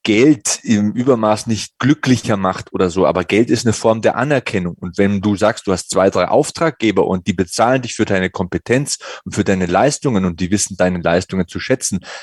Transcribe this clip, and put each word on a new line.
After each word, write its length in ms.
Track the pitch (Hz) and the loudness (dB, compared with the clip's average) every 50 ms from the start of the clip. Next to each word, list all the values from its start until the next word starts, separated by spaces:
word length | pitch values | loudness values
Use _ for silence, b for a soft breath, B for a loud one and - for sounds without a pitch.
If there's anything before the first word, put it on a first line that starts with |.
Geld 580 | - 113 104 107 131 156 147 - - - - - | -2 2 4 6 6 4 4 2 0 -6 -6 -6
im 300 | - - 113 104 104 104 | 0 0 2 2 2 0
Übermaß 540 | - 123 123 139 127 113 110 107 107 107 - | -2 0 2 2 2 2 2 0 0 0 -2
nicht 320 | 117 110 101 - - _ - | -4 -4 -4 -6 -10 _ -2
glücklicher 600 | - 135 151 - - 131 123 110 - 120 107 98 | 0 2 2 2 2 2 2 2 2 -2 -2 0
macht 340 | 95 92 92 - - - | 0 -2 -2 -4 -8 -8
oder 160 | - 95 95 90 | -2 -2 0 0
so, 160 | 82 95 87 | 2 2 2
aber 200 | 73 80 92 87 | 2 2 0 -2
Geld 260 | - 98 107 123 - | 2 2 2 2 2
ist 160 | 127 113 - | 0 0 0
eine 80 | 113 107 | -2 -2
Form 260 | - - 113 110 113 | 0 0 0 0 2
der 160 | 107 110 - | 0 0 0
Anerkennung. 600 | - 135 151 147 127 - - - 95 87 87 85 - | 0 0 0 0 -2 -2 -2 -4 -4 -4 -4 -6 -8
Und 160 | - 90 85 | -10 -6 -2
wenn 240 | - 101 98 101 98 | 0 0 2 2 0
du 160 | 95 107 101 | 0 0 0
sagst, 300 | 87 104 107 113 - - | 2 2 0 0 -2 -2
du 60 | 101 | -2
hast 180 | 92 87 - - | -2 -2 -4 -4
zwei, 180 | - 95 95 98 | 0 2 2 2
drei 200 | - 92 90 - | 2 2 0 2
Auftraggeber 760 | - 131 151 - - - 170 160 - - 113 107 95 98 - | 2 0 0 0 -2 -2 -2 -2 -2 0 0 0 2 2 0
und 200 | - 92 90 - | 0 -2 -2 -2
die 80 | 107 90 | -4 -2
bezahlen 480 | 98 92 - - - 113 123 131 131 | -2 -4 -4 0 0 2 2 2 0
dich 120 | 120 117 - | -2 -6 -4
für 120 | - 107 | -4 -2
deine 240 | 107 98 92 92 92 | 0 0 0 0 -2
Kompetenz 680 | - - 92 90 - 85 - - 117 135 147 - - B B B B B B | -4 -6 -6 -4 -4 -6 -2 0 0 0 0 -4 -8 B B B B B B
und 80 | 92 - | -6 -4
für 100 | - 98 | -2 0
deine 220 | 107 98 92 92 | 0 0 0 0
Leistungen 580 | 87 90 95 120 147 143 - - 139 117 95 95 | 0 2 2 2 2 0 -2 -2 -2 0 0 0
und 160 | 90 82 80 | -2 -2 -2
die 100 | 92 85 | -2 -2
wissen, 280 | 104 101 - - 98 - | 0 -2 -2 -6 -2 -2
deine 240 | 92 92 92 87 | 0 0 0 0
Leistungen 440 | 80 82 85 92 90 - 92 92 87 | 0 0 0 0 0 -2 -4 -4 -4
zu 140 | - - 92 | -4 -6 -10
schätzen, 400 | - - 131 - - - 101 90 B B B B | -4 -2 -2 -2 -2 -6 -6 -6 B B B B